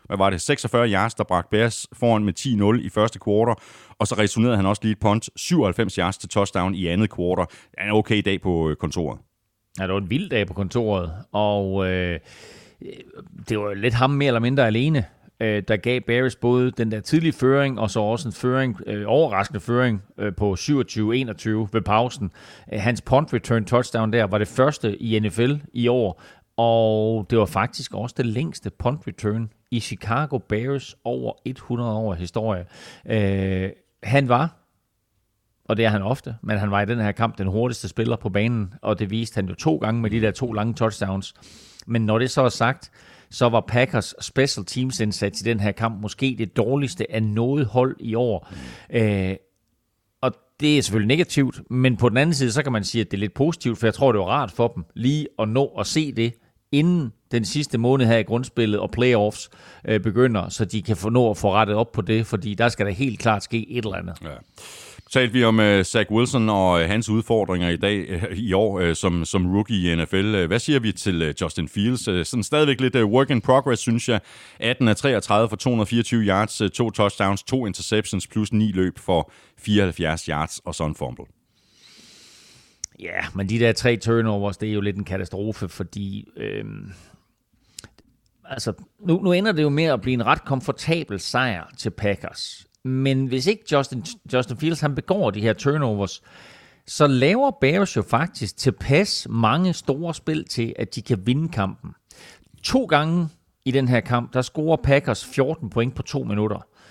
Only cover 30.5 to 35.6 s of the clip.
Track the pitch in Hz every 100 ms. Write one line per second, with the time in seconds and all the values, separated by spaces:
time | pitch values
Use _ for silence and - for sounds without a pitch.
30.5 | 107 127 139 - - 117 127 120 - -
31.5 | 127 - 120 120 110 110 87 87 117 110
32.5 | 95 87 - - - - 110 101 98 95
33.5 | 95 95 - _ _ 104 135 131 120 160
34.5 | - _ _ _ _ _ _ _ _ _
35.5 | _